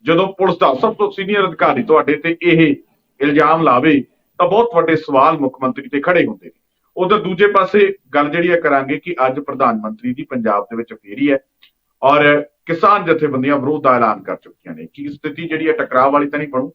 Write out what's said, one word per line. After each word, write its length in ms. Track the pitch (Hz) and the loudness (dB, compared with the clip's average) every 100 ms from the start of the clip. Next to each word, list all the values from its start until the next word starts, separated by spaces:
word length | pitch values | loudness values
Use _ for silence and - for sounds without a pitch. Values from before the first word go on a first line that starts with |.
| - | 0
ਜਦੋਂ 220 | 165 190 | 0 0
ਪੁਲਿਸ 300 | - 185 175 | 0 -2 0
ਦਾ 160 | 170 | 0
ਸਭ 220 | - 226 - | 0 -2 -2
ਤੋਂ 160 | 208 | -4
ਸੀਨੀਅਰ 360 | 196 190 208 185 | -4 -4 -2 -2
ਅਧਿਕਾਰੀ 360 | 160 170 139 | 0 0 0
ਤੁਹਾਡੇ 320 | - 156 147 151 | 2 2 2 -2
ਤੇ 220 | 170 170 | -4 -2
ਇਹ 340 | 170 160 160 143 _ _ _ _ | 2 4 4 0 _ _ _ _
ਇਲਜ਼ਾਮ 420 | 143 147 151 165 | 0 2 2 4
ਲਾਵੇ 420 | 156 123 156 143 120 _ _ _ | 2 2 4 2 0 _ _ _
ਤਾਂ 80 | 175 | 0
ਬਹੁਤ 220 | 202 233 170 | 2 2 2
ਵੱਡੇ 200 | 160 160 | 2 0
ਸਵਾਲ 420 | - 139 147 165 | 0 2 2 2
ਮੁੱਖ 200 | 135 - | -4 -4
ਮੰਤਰੀ 260 | 131 123 135 | -6 -6 -6
ਤੇ 100 | 143 | -6
ਖੜੇ 240 | 143 175 143 | 0 0 0
ਹੁੰਦੇ 220 | 107 175 | -4 -16
ਨੇ। 120 | _ _ _ _ - | _ _ _ _ -6
ਉਧਰ 220 | 180 208 | 0 0
ਦੂਜੇ 280 | 170 180 202 | -2 0 2
ਪਾਸੇ 460 | 202 185 208 196 196 _ 147 | 2 2 2 2 0 _ -2
ਗੱਲ 140 | 147 | -2
ਜਿਹੜੀ 200 | 165 170 | -2 0
ਆ 100 | 170 | 0
ਕਰਾਂਗੇ 380 | 151 139 135 143 | 2 0 -2 -6
ਕਿ 180 | 175 120 131 | -6 -2 -2
ਅੱਜ 140 | 131 | -2
ਪ੍ਰਧਾਨ 400 | 143 131 131 113 | -8 -2 0 0
ਮੰਤਰੀ 340 | 107 110 127 | -6 -8 -8
ਦੀ 100 | 123 | -8
ਪੰਜਾਬ 400 | 151 127 110 104 | -8 -6 -2 -2
ਦੇ 140 | 101 117 | -4 -10
ਵਿੱਚ 160 | 117 | -10
ਫੇਰੀ 380 | 110 101 104 143 | -14 -18 -4 0
ਹੈ 60 | 139 _ _ _ _ _ _ | -2 _ _ _ _ _ _
ਔਰ 400 | 131 147 147 147 - _ - | 2 4 4 2 -2 _ -8
ਕਿਸਾਨ 400 | 165 208 202 170 | 0 2 2 2
ਜਥੇਬੰਦੀਆਂ 520 | 160 151 131 131 143 | 0 0 -2 -2 -2
ਵਿਰੋਧ 260 | 127 151 | -2 -2
ਦਾ 120 | 135 123 | 2 2
ਐਲਾਨ 280 | 113 101 | 2 -2
ਕਰ 120 | 92 90 | -6 -10
ਚੁੱਕੀਆਂ 400 | - _ 87 80 | -12 _ -18 -16
ਨੇ। 120 | 82 | -16
ਕੀ 140 | - 143 | -14 -14
ਸਥਿਤੀ 380 | - 151 147 165 | -10 -10 -10 -6
ਜਿਹੜੀ 200 | 160 160 | -4 -2
ਆ 60 | |
ਟਕਰਾਅ 360 | 156 135 127 135 | -2 0 2 2
ਵਾਲੀ 200 | 143 143 | 2 0
ਤਾਂ 100 | 147 | -4
ਨਹੀਂ 100 | 147 | -6
ਬਣੂ 220 | 131 185 | -6 -6